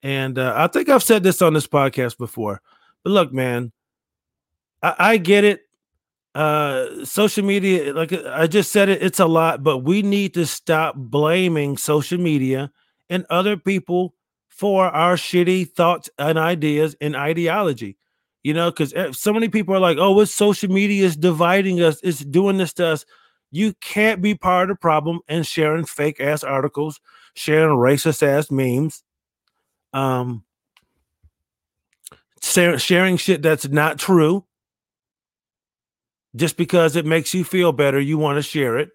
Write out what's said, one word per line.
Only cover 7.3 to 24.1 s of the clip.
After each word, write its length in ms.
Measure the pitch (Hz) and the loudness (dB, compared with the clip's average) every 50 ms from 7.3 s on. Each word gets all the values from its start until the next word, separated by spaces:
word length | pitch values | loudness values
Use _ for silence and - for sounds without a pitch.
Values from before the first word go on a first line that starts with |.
| - 220 196 | 2 0 -2
media, 480 | 196 196 202 185 196 190 175 147 139 139 | 0 0 0 2 2 0 0 0 -4 -4
like 180 | 160 165 156 180 | -4 -4 -4 -4
I 340 | 175 - - 127 143 165 | -8 -8 -8 -2 0 0
just 240 | 165 151 214 185 - | 2 2 2 0 2
said 180 | - 208 196 196 | 2 2 4 4
it, 140 | 196 156 - | 2 0 0
it's 160 | 190 170 - | -2 2 2
a 80 | 190 | 2
lot, 380 | 165 165 165 160 160 165 - 135 | 4 4 4 4 2 0 0 0
but 140 | 156 143 131 | -2 -2 0
we 240 | 127 139 185 208 202 | 0 0 0 0 0
need 320 | 202 202 202 202 185 - | 0 0 0 -2 -2 -2
to 120 | 175 170 | -4 -4
stop 480 | 143 - - _ - 165 156 160 156 - | -4 -4 -10 _ -2 0 0 0 -2 -4
blaming 800 | 139 131 113 113 147 147 151 165 185 185 180 165 151 143 143 139 | -8 -12 -4 -2 0 2 2 2 2 2 0 0 0 -2 -2 -4
social 420 | - - - 151 151 139 - 175 180 | -6 -2 0 0 0 0 -2 -4 -2
media 520 | 175 170 156 143 131 131 131 131 143 139 _ _ _ _ _ _ _ _ | 0 0 0 0 0 0 -2 -2 -4 -8 _ _ _ _ _ _ _ _
and 180 | 175 185 175 _ | -6 -6 -4 _
other 280 | 165 175 185 208 208 | -2 0 0 0 -2
people 580 | 180 _ 190 196 185 - - 175 180 185 175 _ _ _ _ _ _ _ _ | -4 _ -2 -2 -2 -2 -2 -2 -2 -2 -2 _ _ _ _ _ _ _ _
for 360 | _ - - 208 196 190 185 | _ -6 -2 0 2 2 2
our 320 | 180 175 180 165 175 180 | 2 2 2 2 2 2
shitty 560 | 165 - - - 180 175 170 185 185 180 - _ | 0 -2 -2 0 2 2 2 2 0 -2 -4 _
thoughts 360 | - 175 170 175 160 - - _ | 0 2 2 2 0 -6 -16 _
and 220 | - 143 151 160 160 | -4 -2 -2 0 0
ideas 560 | 160 165 175 165 147 156 147 147 156 160 143 _ | 0 0 -2 -2 -2 -2 0 0 0 -2 -2 _
and 160 | 147 151 147 | -8 -6 -6
ideology, 800 | 131 143 151 165 170 170 165 165 208 208 170 139 117 117 101 95 _ _ _ _ _ _ _ _ _ _ | -4 -4 -4 -4 -2 -2 -2 -2 0 -2 -2 -4 -6 -8 -14 -14 _ _ _ _ _ _ _ _ _ _
you 100 | 143 151 | -4 -2
know, 160 | 165 170 170 | 0 0 -2
'cause, 220 | 165 - 160 131 - | -2 -2 -4 -4 -2
eh, 160 | 170 190 156 | -4 -6 -6
so 220 | 131 - - 208 208 | -6 -4 -2 -2 0
many 160 | 226 226 220 | 0 -2 0
people 260 | - 220 202 160 196 | -2 -2 -2 0 0
are 60 | 190 | 2
like, 160 | 190 175 165 139 | 2 2 2 2
"Oh, 220 | 175 196 190 202 | 2 4 4 4
it's 120 | 214 - - | 4 2 2
social 380 | - 208 208 202 - - 190 | 0 0 0 0 0 -2 -2
media 360 | 185 196 202 202 208 196 196 | 0 0 2 0 2 2 2
is 100 | 185 160 | 0 0
dividing 640 | 147 151 180 170 151 175 175 180 196 196 196 180 175 170 | 0 0 0 2 2 2 2 2 2 2 0 0 2 2
us. 160 | 165 151 - - | 2 0 0 -4
It's 160 | 185 165 139 | -6 -6 -6
doing 380 | 143 143 135 175 196 202 196 190 | -8 -2 0 0 2 2 0 0
this 160 | 185 156 - | -2 -4 -2
to 120 | - 180 | -2 -2
us." 180 | 165 160 147 - _ _ _ _ _ _ _ _ _ | -2 -2 -4 -6 _ _ _ _ _ _ _ _ _
You 220 | - 156 208 220 190 _ | -4 -2 -2 -2 -2 _
can't 420 | - - - 202 214 220 | -14 -8 -2 0 0 0